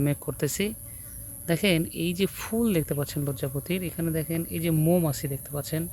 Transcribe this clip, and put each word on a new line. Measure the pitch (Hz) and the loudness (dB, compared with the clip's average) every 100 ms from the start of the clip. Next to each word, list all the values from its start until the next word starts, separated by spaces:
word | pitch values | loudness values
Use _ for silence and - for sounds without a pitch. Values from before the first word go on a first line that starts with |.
| 143 | 2
মেক | 143 - | 2 -2
করতেছি। | 143 147 - 202 220 - - - - - - - | -2 -2 0 -2 -4 -12 -16 -14 -14 -14 -8 0
দেখেন, | 165 202 165 180 - | 2 4 4 2 -2
এই | 165 175 | -2 2
যে | 190 - | 0 0
ফুল | - 220 233 175 | -4 2 4 4
দেখতে | 147 143 | 2 0
পাচ্ছেন | 143 - 143 | -2 -2 -2
লজ্জাপতির, | 131 139 139 - 180 175 | -2 -4 -4 -2 -2 -2
এখানে | - 165 160 | -2 -2 0
দেখেন | 151 165 170 175 | 0 -2 -2 -2
এই | 165 | 2
যে | 160 160 | 4 6
মৌমাছি | 180 165 135 143 | 6 4 0 -2
দেখতে | 135 - 147 | -6 -6 -6
পাচ্ছেন, | 143 156 170 | -2 -2 -4